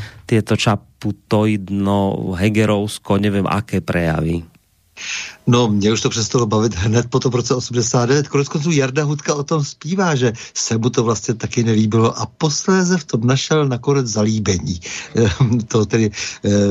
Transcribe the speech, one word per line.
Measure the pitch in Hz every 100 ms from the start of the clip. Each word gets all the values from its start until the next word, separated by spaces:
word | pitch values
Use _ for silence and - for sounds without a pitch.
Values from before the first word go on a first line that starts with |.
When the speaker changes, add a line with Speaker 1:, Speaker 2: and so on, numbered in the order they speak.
| - - -
Speaker 1:
tieto | 113 - 107
čaputoidno-hegerovsko, | 117 104 - _ 104 - _ 107 107 104 95 101 98 101 98 - 78 90 107 107 107 104 104 - - 98
neviem | 104 98 92
aké | 101 - 95
prejavy? | - 87 82 78 80 85 82 _ _ _ _ - - - - - -
Speaker 2:
No, | 123 117
mě | 104 104
už | 110
to | 127
přestalo | 117 107 127 110
bavit | 107 113 87
hned | 104 117 117
po | 135
tom | 127
roce | 120 117 127
osmdesát | - 120 110 127 117
devět. | 147 143
Konec | 139 139
konců | 165 156
Jarda | 147 131 139
Hudka | 147 147 - 147
o |
tom | 143 160
zpívá, | 143 - 156 190 180 135
že | 123 117 -
se | - - 113
mu | 123
to | -
vlastně | 117 110 -
taky | 113 - 123
nelíbilo | 113 107 110 110 113 -
a | 107
posléze | - 156 147 - 190 180 180
v | -
tom | 117
našel | 120 135 - 156 143
nakonec | 120 143 139 120
zalíbení. | 104 107 110 104 90 76 87 - - - 113
<laughs> | 107 - 127 120 110
To | 113 104
tedy, | 117 107 104 - - 104
eh, | 101 101